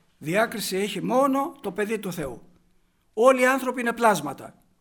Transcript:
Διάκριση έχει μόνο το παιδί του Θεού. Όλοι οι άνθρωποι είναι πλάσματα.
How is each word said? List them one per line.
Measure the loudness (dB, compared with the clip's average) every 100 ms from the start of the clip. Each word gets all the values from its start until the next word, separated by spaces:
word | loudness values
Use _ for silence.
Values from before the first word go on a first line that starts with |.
| _ _
Διάκριση | -2 0 0 -2 -4 -4
έχει | -4 -4
μόνο | 0 2 2 0 -2 -6
το | -8
παιδί | -4 -4 -4
του | -6
Θεού. | -8 -8 -10 -20 _ _ _ _ _ _
Όλοι | 4 4 6
οι | 4
άνθρωποι | 2 -2 -2
είναι | -4
πλάσματα. | 2 2 2 -2 -10 -16 -20 _ _